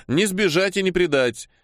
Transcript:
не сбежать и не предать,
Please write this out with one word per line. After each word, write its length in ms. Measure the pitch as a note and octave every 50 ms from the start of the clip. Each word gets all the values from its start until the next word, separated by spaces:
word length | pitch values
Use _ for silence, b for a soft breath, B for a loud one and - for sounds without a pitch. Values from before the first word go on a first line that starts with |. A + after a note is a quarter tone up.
| B B
не 160 | A#2+ D#3 G#3
сбежать 540 | G#3+ F#3 F#3 G#3+ F#3 D3 F3 F#3+ G3 F3 G3+
и 40 | F#3+
не 80 | F#3+
предать, 600 | F3 F3 F3+ E3 C#3+ C3+ C3 B2 A#2 - - - _ _